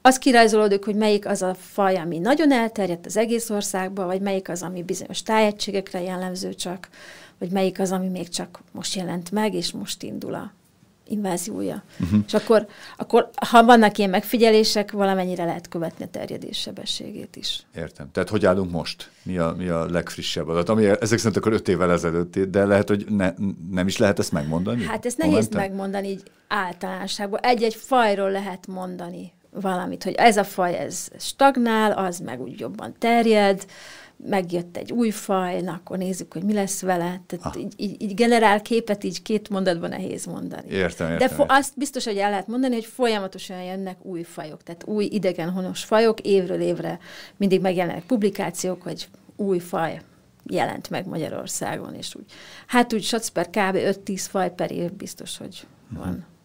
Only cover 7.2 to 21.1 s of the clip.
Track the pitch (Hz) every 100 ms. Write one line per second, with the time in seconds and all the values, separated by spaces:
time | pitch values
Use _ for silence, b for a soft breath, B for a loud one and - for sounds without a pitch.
7.2 | B _ 180 190 190 185 190 190 185 180
8.2 | 175 - 202 - _ 202 - 196 175 175
9.2 | 175 202 214 180 175 - 202 - - -
10.2 | - - - _ _ _ _ _ - 208
11.2 | 196 175 220 185 - - - B 85 208
12.2 | 208 214 - 214 214 B B B - 233
13.2 | - - - 240 233 233 208 208 196 185
14.2 | - 240 226 220 214 214 208 208 196 190
15.2 | 180 180 170 170 170 175 165 - 175 -
16.2 | - - - - - 196 208 - - 208
17.2 | - - - - _ - 80 - 71 92
18.2 | 87 107 95 95 92 85 78 - - _
19.2 | - 90 82 85 90 82 82 85 - -
20.2 | - - 76 85 87 110 104 104 110